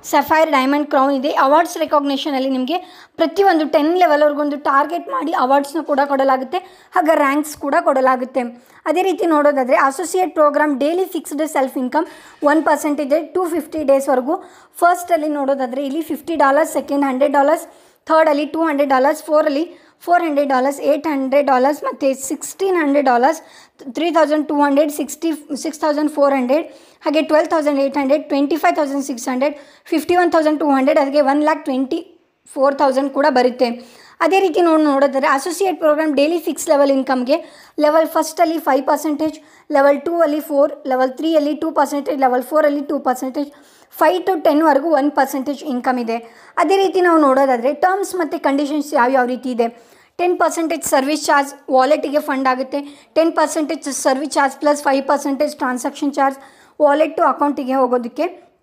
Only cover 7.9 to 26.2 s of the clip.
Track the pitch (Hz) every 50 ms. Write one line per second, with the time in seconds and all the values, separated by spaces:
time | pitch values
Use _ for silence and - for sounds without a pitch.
7.9 | 285 262 262 262 262 254 254 254 - 269 240 240 233 - _ _ - - _ -
8.9 | 302 349 370 381 349 - 415 330 311 294 285 294 285 269 262 233 277 339 311 269
9.9 | 269 - 370 302 - 370 370 311 302 330 302 294 285 294 294 302 285 247 277 294
10.9 | 339 359 381 359 - 330 - - 311 285 311 302 - 311 254 262 254 302 254 254
11.9 | - 294 339 330 - - - - - _ - 285 294 320 294 339 311 285 294 311
12.9 | 294 277 302 254 285 320 311 294 - 359 370 339 311 330 302 - - 311 302 262
13.9 | 277 269 269 285 277 254 247 254 330 381 - - - - - _ _ - 339 349
14.9 | 359 359 359 349 349 320 294 311 294 294 277 262 277 262 262 247 240 269 285 277
15.9 | 262 320 311 - 320 - - - 339 294 285 269 277 294 320 302 - 302 - -
16.9 | 285 285 285 277 254 254 277 294 262 - 277 285 311 349 - - - - _ _
17.9 | _ _ _ - 320 320 320 311 294 285 302 285 311 320 330 320 294 277 294 269
18.9 | 269 262 254 285 311 302 - - 311 302 311 311 277 277 330 349 - - _ _
19.9 | _ _ - - 349 349 339 330 294 277 294 262 269 254 254 277 277 277 - 277
20.9 | 294 302 285 330 294 277 269 262 254 285 285 269 262 254 254 277 302 294 - 539
21.9 | 508 - 302 269 269 262 - - 311 277 - - - _ 381 392 370 349 311 285
22.9 | 277 294 277 262 247 240 240 277 320 311 - - - - - _ _ _ - 277
23.9 | 233 277 302 349 302 330 311 285 302 302 294 302 311 285 285 285 277 277 311 302
24.9 | 294 - 302 - - - - 330 311 311 - - 294 - - 330 285 - - 311
25.9 | 294 285 302 294 302 294